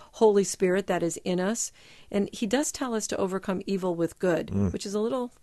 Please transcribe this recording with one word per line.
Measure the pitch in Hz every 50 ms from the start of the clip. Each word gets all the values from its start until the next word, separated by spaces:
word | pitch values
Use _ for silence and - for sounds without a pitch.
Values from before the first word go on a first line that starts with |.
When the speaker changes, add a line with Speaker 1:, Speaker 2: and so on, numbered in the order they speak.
| - - -
Speaker 1:
Holy | - 226 214 202 202 190
Spirit | - - - 196 180 180 196 196 -
that | 180 170
is | 170 165 - - -
in | 190 180 180
us. | 180 196 233 - - - - - - - - - - -
And | - 202 202 - -
he | - 240
does | 196 247 277 302 - -
tell | - 277 247 226
us | 214 208 -
to | - -
overcome | 196 185 190 190 - - 190 180 -
evil | - 196 185 185 185 170
with | 165 170 165 - -
good, | - 180 165 - - 107
Speaker 2:
Mm. | 101 98 101 90 -
Speaker 1:
which | 202 -
is | 202 196
a | 208
little | 214 233 269 254 247 247 - _